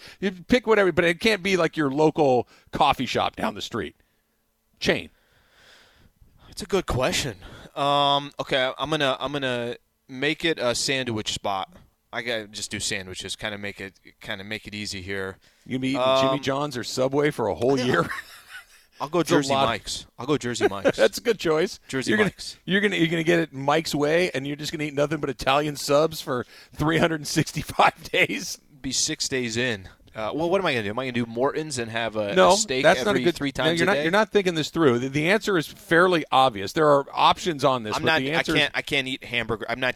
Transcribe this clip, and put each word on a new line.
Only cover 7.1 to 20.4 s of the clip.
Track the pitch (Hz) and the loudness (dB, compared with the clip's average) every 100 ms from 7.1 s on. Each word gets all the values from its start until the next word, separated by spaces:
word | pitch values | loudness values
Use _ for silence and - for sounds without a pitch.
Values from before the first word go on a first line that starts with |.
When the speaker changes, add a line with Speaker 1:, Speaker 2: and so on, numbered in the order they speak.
| 180 139 95 - - - - | 0 -4 -8 -14 -20 -14 -2
Speaker 2:
Um, | 143 143 143 143 143 - | 2 4 4 2 0 -8
okay, | 135 139 127 - | -2 0 0 -2
I'm | 139 | -2
gonna, | 156 139 127 | 0 0 0
I'm | 131 | -4
gonna | 143 135 123 120 120 _ _ - | -4 -4 -2 -4 -8 _ _ -18
make | 131 143 160 | -4 -4 0
it | 170 160 | 0 0
a | 120 117 | 0 -2
sandwich | - 135 123 107 104 | -2 -2 -2 -4 -4
spot. | - 104 95 - - - _ _ | -4 -4 -4 -4 -12 -20 _ _
I | 113 | -8
gotta | 120 113 104 | -4 -6 -6
just | 104 - | -10 -8
do | 104 | -6
sandwiches, | - 104 92 92 98 - | -4 -6 -8 -12 -10 -8
kinda | 110 101 | -8 -8
make | 101 98 | -10 -10
it, | 98 - 104 _ | -14 -16 -20 _
kinda | - 104 | -12 -12
make | 98 110 - | -10 -12 -10
it | 104 | -10
easy | 104 98 | -8 -8
here. | 90 98 95 98 _ _ - | -8 -8 -8 -10 _ _ -10
Speaker 1:
You | 135 | -6
gonna | |
be | 131 | -2
eating | 135 127 131 | 0 2 4
Jimmy | 135 | 2
Speaker 2:
Um, | 135 | 0
Speaker 1:
John's | 135 139 147 123 | -2 -2 -4 -6
or | |
Subway | 107 - 131 139 147 | -6 -2 0 2 0
for | 147 107 | 0 -2
a | 90 | 0
whole | 127 139 | 2 2
Speaker 2:
Yeah. | 247 | 2
Speaker 1:
year? | 170 160 - | 0 0 -6
<laughs> | - - - - - - _ - | -14 -20 -20 -20 -20 -20 _ -10
Speaker 2:
I'll | 139 | -4
go | 170 | -2
Speaker 1:
It's | 160 | 2
a | 147 | 2
Speaker 2:
Jersey | 139 | 2
Speaker 1:
lot | 135 | 2
of | 131 | 2
Speaker 2:
Mike's. | 107 - - - - | -2 -6 -10 -12 -8
I'll | 123 | -2
go | |
Jersey | 143 | -2